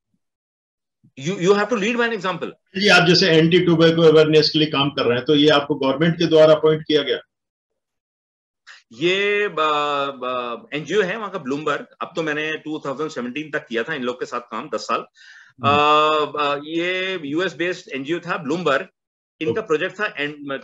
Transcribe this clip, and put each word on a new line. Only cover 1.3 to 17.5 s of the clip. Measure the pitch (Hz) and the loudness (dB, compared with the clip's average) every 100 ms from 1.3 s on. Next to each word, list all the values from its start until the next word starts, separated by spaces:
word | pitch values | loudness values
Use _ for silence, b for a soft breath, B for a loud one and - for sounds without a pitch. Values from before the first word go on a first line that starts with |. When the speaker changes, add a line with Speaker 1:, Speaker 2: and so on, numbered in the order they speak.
| 196 | -2
Speaker 1:
you | 175 | 2
have | 202 208 | 2 2
to | 233 | -2
lead | 202 240 | -2 0
by | 233 | -2
an | 226 | -2
example। | 185 180 113 | -6 -6 -8
Speaker 2:
जी, | - _ 196 202 | -14 _ -2 4
आप | 180 170 | 6 6
जैसे | 160 196 | 4 4
anti | 160 165 175 | 6 6 4
टोबैको | 170 160 165 165 | 4 4 4 6
awareness | 165 156 156 156 151 | 6 6 6 4 4
के | 156 | 2
लिए | 151 | 0
काम | 139 143 | 0 -2
कर | 135 127 | 0 0
रहे | 120 | 0
हैं, | |
तो | 123 | 0
ये | 147 151 | 2 4
आपको | 147 147 | 2 0
government | 139 135 135 165 | -2 -2 0 0
के | 165 165 | 0 2
द्वारा | 160 156 | 6 6
appoint | 156 156 156 156 | 6 4 0 0
किया | 151 | -2
गया? | 131 101 - _ _ _ _ _ _ _ _ _ _ _ _ _ - B _ | 0 -4 -6 _ _ _ _ _ _ _ _ _ _ _ _ _ -20 B _
Speaker 1:
ये | 113 170 190 202 208 208 | -4 -2 0 0 -2 -2
ब-, | 160 156 147 147 143 139 131 | -2 0 0 -2 -2 -4 -6
ब-, | 127 127 120 113 110 | -6 -6 -6 -10 -10
एनजीओ | 143 143 196 | -10 -4 -2
है | 185 220 | -2 -4
वहाँ | 202 | -8
का | 185 | -10
Bloomberg। | 131 143 151 147 127 _ | -8 -6 -4 -6 -8 _
अब | - - | -10 -6
तो | |
मैंने | 160 147 156 156 | -6 -4 -6 -8
टू | 151 156 147 | -8 -10 -8
थाउजेंड | 131 156 | -6 -6
सेवनटीन | 135 120 131 156 | -6 -8 -8 -8
तक | 147 - | -8 -6
किया | 113 | -6
था | 117 | -4
इन | 151 | -4
लोग | 123 123 | -6 -6
के | - | -8
साथ | 120 | -8
काम, | - 110 147 | -10 -12 -8
दस | 107 | -8
साल। | - 117 | -4 -6
Speaker 2:
हम्म। | - _ - - - _ 139 | -6 _ -20 -20 -20 _ 0
Speaker 1:
अ, | 147 147 151 151 156 | 2 4 4 4 2
ब-, | 143 147 147 143 | -2 -2 -4 -4
ये | 151 165 175 185 185 185 | -6 -4 -4 -4 -6 -6
यूएस | 143 151 185 | -6 -4 -4